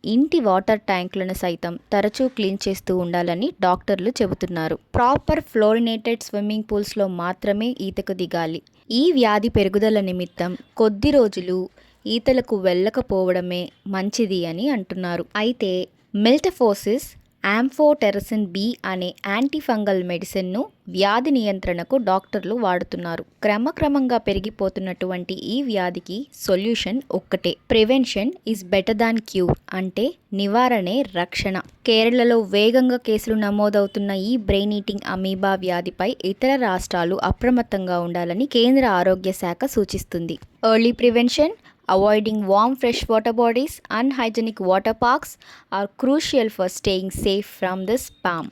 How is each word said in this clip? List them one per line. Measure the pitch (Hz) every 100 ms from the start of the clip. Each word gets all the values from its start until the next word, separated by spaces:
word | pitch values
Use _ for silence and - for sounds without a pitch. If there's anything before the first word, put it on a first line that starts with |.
ఇంటి | - 226 294 339
వాటర్ | 220 185 190 214
ట్యాంకులను | - 190 180 190 185
సైతం | 185 180 170 175 170 _
తరచూ | 202 208 - 262
క్లీన్ | 262 196 196 196
చేస్తూ | 190 - 185
ఉండాలని | 175 175 175 170 277 -
డాక్టర్లు | 185 180 - 190 190 -
చెబుతున్నారు. | 196 - 180 170 160 165 _
ప్రాపర్ | - 240 285 - 311
ఫ్లోరినేటెడ్ | - 233 214 226 233 226 233 233
స్విమ్మింగ్ | - 208 208 214 214
పూల్స్‌లో | 208 208 214 196
మాత్రమే | 180 175 185 - 202 233 247
ఈతకు | 196 190 190
దిగాలి. | 185 175 170 165 165 _ _ _
ఈ | 233 330
వ్యాధి | 285 226 208 226
పెరుగుదల | 220 190 202 220 214
నిమిత్తం | 190 180 175 - 175 180 - -
కొద్ది | 220 202 285
రోజులు | 285 220 190 180 185 185 _ _ _ 208
ఈతలకు | 226 269 262 240 208
వెళ్ళకపోవడమే | 185 180 196 262 - 196 185 180 180 175 180 _ 190
మంచిది | 190 196 - 214 185 170
అని | 165 262
అంటున్నారు. | 254 185 180 180 170 170 208
అయితే | 220 247 196 185 185 _ _
మిల్టఫోసిస్, | 202 220 285 370 - 233 202 202 240 - - _ _ 190 214
amphotericin | 262 - 302 294 214 202 196 220 196
B | 185 214 233
అనే | 196 185 180 - 196
యాంటీఫంగల్ | 202 277 - - 220 208 190
మెడిసిన్‌ను | 180 175 185 196 185 196 415 _ -
వ్యాధి | 180 196 226 269
నియంత్రణకు | 269 214 196 196 175 170 269
డాక్టర్లు | 202 190 _ 214 180
వాడుతున్నారు. | 233 208 180 175 180 170 165 - _
క్రమక్రమంగా | 208 208 262 349 302 285 254 240
పెరిగిపోతున్నటువంటి | 226 196 202 - 190 196 190 175 185 180 175
ఈ | 190 - 240
వ్యాధికి | 277 208 180 180 - 196 285
సొల్యూషన్ | - - 190 208 226 185 240 -
ఒక్కటే, | 185 _ 190 175 - _
prevention | 226 220 262 247 202 226 370 -
is | 214
better | 180 196 190
than | 214 226 233
cure, | - 190 175 180 -
అంటే | 185 185 190 254 - _
నివారణే | 196 202 226 254 233 180 233 262 185
రక్షణ. | 180 - 196 190
కేరళలో | - _ - 220 226 247 240 233
వేగంగా | 202 202 214 254 254 247
కేసులు | - 214 -
నమోదవుతున్న | 220 208 202 208 202 196 220 202
ఈ | 196 196 254
బ్రెయిన్ | 202 196 208
ఈటింగ్ | 208 202 202 -
అమీబా | 185 190 190 196
వ్యాధిపై | 190 185 175 175 - 190 -
ఇతర | 185 196 262 277
రాష్ట్రాలు | 233 185 - 185 170 190
అప్రమత్తంగా | 185 - 240 247 233 196 185 175
ఉండాలని | 175 175 175 180 285
కేంద్ర | 247 233 269
ఆరోగ్య | 254 185 185 185 185
శాఖ | 185 180 175
సూచిస్తుంది. | 277 - 196 - - 175 165 156 - _ 226
Early | 220 233 233
prevention, | 240 233 240 - 302 453 - _ - 190
avoiding | 202 214 214 214
warm | 196 196 233
fresh | 262 247 240
water | - 220 220 226
bodies, | 233 233 294 - - 208
unhygienic | 262 262 226 220 226 214 185
water | 190 -
parks | 220 240 285 - - - - _ 196
are | 202 -
crucial | 254 294 - 277 220
for | - 185
staying | - - 190 190 - 208
safe | 196 202 -
from | 185 190 190
this | 247 -
spam. | _ 185 170 -